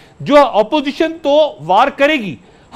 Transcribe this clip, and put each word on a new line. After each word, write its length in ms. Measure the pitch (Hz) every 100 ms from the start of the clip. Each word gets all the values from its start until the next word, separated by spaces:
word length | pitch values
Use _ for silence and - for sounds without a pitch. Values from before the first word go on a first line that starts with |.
| - _
जो 140 | 143 285
opposition 720 | 262 190 220 302 277 - 320
तो 500 | 330 277 285 302 -
वार 300 | 151 190 269
करेगी, 480 | - 277 311 202 127 - _ _